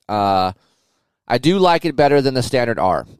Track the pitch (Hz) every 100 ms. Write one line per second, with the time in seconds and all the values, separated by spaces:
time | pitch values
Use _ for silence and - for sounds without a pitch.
0 | - 104 101 95 92 92 _ _ _ _
1 | _ _ - 117 156 190 180 170 170 139
2 | 143 143 135 131 123 127 120 113 90 78
3 | 58